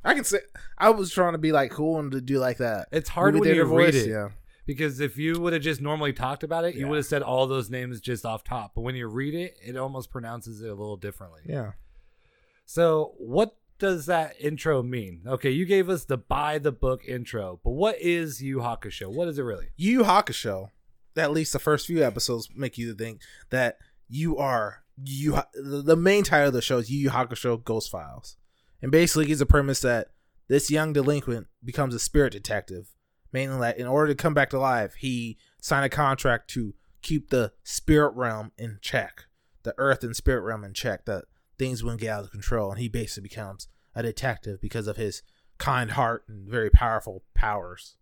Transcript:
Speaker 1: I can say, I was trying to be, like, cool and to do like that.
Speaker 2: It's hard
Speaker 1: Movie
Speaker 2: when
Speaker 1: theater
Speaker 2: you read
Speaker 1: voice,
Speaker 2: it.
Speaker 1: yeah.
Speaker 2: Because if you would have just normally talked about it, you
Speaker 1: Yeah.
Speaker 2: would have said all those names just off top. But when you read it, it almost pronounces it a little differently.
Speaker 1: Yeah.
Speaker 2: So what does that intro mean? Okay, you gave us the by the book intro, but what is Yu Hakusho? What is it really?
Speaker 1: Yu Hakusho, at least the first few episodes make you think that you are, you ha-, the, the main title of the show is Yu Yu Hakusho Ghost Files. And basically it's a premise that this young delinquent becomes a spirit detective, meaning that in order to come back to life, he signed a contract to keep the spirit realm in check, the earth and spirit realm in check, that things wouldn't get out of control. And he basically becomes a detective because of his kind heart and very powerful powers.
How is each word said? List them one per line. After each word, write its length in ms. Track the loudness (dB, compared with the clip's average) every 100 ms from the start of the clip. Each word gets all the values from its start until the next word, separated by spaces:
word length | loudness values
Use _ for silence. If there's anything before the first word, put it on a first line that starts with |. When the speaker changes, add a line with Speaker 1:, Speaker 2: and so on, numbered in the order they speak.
Speaker 1:
I 100 | 2
can 100 | 0
say, 140 | 2 -2 -4 -14 -12 4
I 140 | 4
was 220 | 6 2
trying 200 | 2 2
to 60 | 2
be, 140 | 4
like, 180 | 4 2
cool 280 | 0 -2 0
and 100 | -2
to 80 | -6
do 180 | 0 0
like 180 | 0 0
that. 300 | -2 -2 -4
Speaker 2:
It's 180 | -4 -4
hard 240 | 4 6
Speaker 1:
Movie 60 | 6 6
Speaker 2:
when 60 | 6
Speaker 1:
theater 120 | 6
Speaker 2:
you 80 | 8
read 180 | 8
Speaker 1:
voice, 100 | 6
Speaker 2:
it. 60 | 2
Speaker 1:
yeah. 180 | -2 -6 -10 -20 _ -8
Speaker 2:
Because 340 | -4 -4 -2
if 160 | -4 -2
you 240 | -2 0
would 120 | 0
have 100 | 0
just 180 | -2 -4
normally 320 | -4 -2 -2
talked 320 | -2 -4 -4
about 200 | -4 -2
it, 100 | -2
you 80 | -2
Speaker 1:
Yeah. 40 | -2
Speaker 2:
would 60 | -2
have 100 | 0
said 160 | -2
all 240 | 0 2 2
those 220 | 0 -4
names 300 | -8 -8 -10
just 240 | -6 -6
off 200 | -6 -6
top. 280 | -6 -8 -8
But 80 | -8
when 120 | -6
you 140 | -6 -6
read 260 | -6 -4
it, 220 | -6 -8 -12
it 120 | -12 -8
almost 340 | -6 -8 -10
pronounces 500 | -10 -10 -12 -12 -12
it 60 | -12
a 60 |
little 220 | -10 -10 -8
differently. 440 | -10 -12 -20 -18
Speaker 1:
Yeah. 280 | -8 -6 -8 -12 -20 -20 _ _ _ _ _ _ -6
Speaker 2:
So 480 | 2 4 4 0 -6
what 380 | -2 0 0 _ _ _
does 260 | 0 0 2
that 300 | 0 0 -4
intro 440 | -4 -2 0 2
mean? 400 | 0 -6 -8 -12 -6
Okay, 240 | -2 0
you 140 | 0
gave 240 | 4 2 4
us 160 | -2
the 140 | -2 -4
by 400 | -2 -2 0 0
the 120 | -2
book 340 | 0 0 0 -4
intro, 500 | -8 -6 -6 -6 -2
but 60 | -2
what 300 | 2 0 2
is 420 | 0 0 -2 -6
Yu 160 | -4 -4
Hakusho? 500 | -4 -6 -10 -10 -8
What 140 | -4 -4
is 120 | -2
it 40 |
really? 260 | -4 -6 -8 -2
Speaker 1:
Yu 260 | 2 6
Hakusho, 640 | 6 6 4 -4 -4 -6 -8 _ _ _ -8 -2
at 160 | 2
least 200 | 2 0
the 60 | 0
first 280 | 2 0 2
few 180 | 2
episodes 440 | 2 2 -4 -4 -6
make 240 | -8 -8 -6
you 160 | -10
think 280 | -8 -10 -10 -20 -20 -4
that 300 | 0 0 -2 -20 _ -10
you 280 | -4 -2 0
are, 480 | 0 0 -2 -8 _ -16
you 320 | -12 -4 0 0
ha-, 120 | -2
the, 280 | -12 -8 -2
the 140 | 6 6
main 260 | 8 4
title 260 | 4 4 4
of 60 |
the 80 | 2
show 160 | 2 0
is 120 | 0
Yu 80 | 0
Yu 60 | 0
Hakusho 540 | 0 -2 -2 -2 -2
Ghost 260 | -2 -4 -4
Files. 460 | -10 -12 -18 -20 -20 _ _ _ _
And 100 | 4
basically 400 | 6 6 4 2
it's 80 | 2
a 60 | 6
premise 340 | 6 6 0
that 300 | 2 0 -2 _ _ _ 0
this 240 | 2 4
young 220 | 0 2
delinquent 560 | 2 2 2 -2 -6 -8 _
becomes 300 | -8 -2 -2
a 40 | -2
spirit 340 | 2 4 4
detective, 560 | 0 -4 -4 -4 -14 -14 _ _ _ _
meaning 280 | -6 -4 -2
that 180 | -2 -2
in 80 | 0
order 260 | 2 2
to 100 | 2
come 120 | 2
back 160 | 2 2
to 80 | 2
life, 360 | 2 2 -2
he 440 | -6 -6 -6 -8 -14 _ _
signed 240 | -2 0 2
a 20 |
contract 600 | 2 2 2 2 0 -2
to 240 | -8 -8 -10 _ -14
keep 280 | -2 -2 2
the 220 | 0 0 _
spirit 480 | -10 -6 4 4 4
realm 380 | 0 -4 -4 -10 -12
in 200 | -12 -10
check, 420 | -2 -2 -2 -12 -20 _ _ _
the 120 | -10 0
earth 240 | 2 2
and 120 | 0 0
spirit 240 | 0 2
realm 220 | -2 -8
in 100 | -8
check, 300 | -4 -4 -4 -4
that 180 | -6 -8 _ _ -6
things 260 | -4 -2
wouldn't 160 | -4 -4
get 100 | -4
out 140 | -6
of 60 | -8
control. 400 | -4 0 0 0
And 100 | -4
he 80 | -4
basically 400 | -4 -6 -10 -12
becomes 400 | -12 -12 -14 -18 _ _
a 80 | -6
detective 580 | -6 -4 -4 -4 -8 -8
because 240 | -6 -4 -6
of 100 | -4
his 260 | -6 -6 -18 _ _ _
kind 320 | -2 0 0
heart 320 | 0 0 -2 -8
and 220 | -16 -6
very 220 | -2 6
powerful 520 | 6 6 -2 -6 -14 _
powers. 600 | 0 0 -2 -8 -16 -20 _